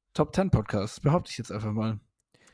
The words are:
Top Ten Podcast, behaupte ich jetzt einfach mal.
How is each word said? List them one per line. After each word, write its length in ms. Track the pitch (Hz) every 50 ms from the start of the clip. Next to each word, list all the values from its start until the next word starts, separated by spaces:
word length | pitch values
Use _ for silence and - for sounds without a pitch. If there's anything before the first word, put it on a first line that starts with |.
| _ _
Top 220 | - - - - -
Ten 160 | 185 196 180
Podcast, 500 | - 113 101 - - 101 98 107 - -
behaupte 300 | - 143 165 180 - -
ich 80 | - -
jetzt 120 | 113 -
einfach 220 | 95 107 113 107
mal. 260 | 104 110 110 110 107 101 _ _ _ _ _ _ _ _ _ _